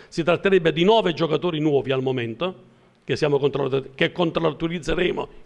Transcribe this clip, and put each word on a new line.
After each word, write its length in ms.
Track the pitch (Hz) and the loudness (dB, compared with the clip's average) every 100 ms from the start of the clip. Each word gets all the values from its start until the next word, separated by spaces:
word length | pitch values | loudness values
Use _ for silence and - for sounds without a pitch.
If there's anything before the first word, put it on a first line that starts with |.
| - | -12
si 140 | - | -4
tratterebbe 500 | 156 165 196 190 165 | 0 0 4 4 2
di 120 | 143 | 2
nove 280 | 180 226 185 | 4 4 2
giocatori 460 | 147 160 151 175 156 | 0 0 0 -2 0
nuovi 340 | 151 143 123 | 2 2 0
al 100 | 131 | -2
momento, 520 | 131 131 117 113 175 185 - _ _ _ | 0 -2 -4 -4 -6 -6 -16 _ _ _
che, 120 | - 135 | -6 -2
siamo 220 | 151 143 | 2 2
contrattu-, 520 | 139 135 139 135 131 | 2 0 -2 -2 -4
che 180 | - 139 | -2 -2
contrattualizzeremo 1160 | - 170 - 165 139 165 175 151 160 180 147 127 - | 0 -2 0 -2 -2 -4 -4 -4 -2 -2 -2 -8 -12